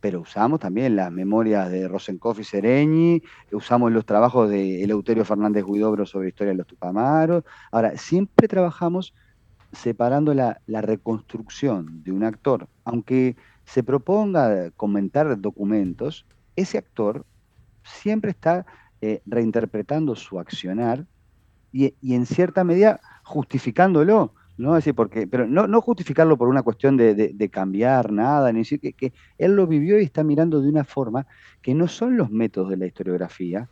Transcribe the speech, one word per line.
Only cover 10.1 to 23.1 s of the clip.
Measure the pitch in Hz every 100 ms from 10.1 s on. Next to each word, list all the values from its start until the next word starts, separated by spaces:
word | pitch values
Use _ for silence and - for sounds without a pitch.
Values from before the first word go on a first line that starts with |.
| 143 151
la, | 139 123 - -
la | 110
reconstrucción | 104 110 - 110 - 113 110 - 143 101 80 80
de | 80
un | 95
actor, | 110 110 - 123 - _
aunque | - 117 - 131 127 123 _ _ _
se | -
proponga | 123 135 127 202 208 180 123 101 87
comentar | _ 107 101 98 143 156 113
documentos, | 98 - 101 107 95 87 135 165 _ _ _ -
ese | 190 -
actor | - - 104 123 - _ _ _ _ _
siempre | - - 208 214 208
está, | 180 160 180 - - _ _
eh, | 107 107 -
reinterpretando | 117 113 113 110 107 - 151 156 110
su | - 95
accionar | 85 - 90 98 120 127 165 _ _ _ _ _ _
y, | 131 139 _
y | 131 123
en | 120
cierta | - 180 -
medida | 180 170 214 202 -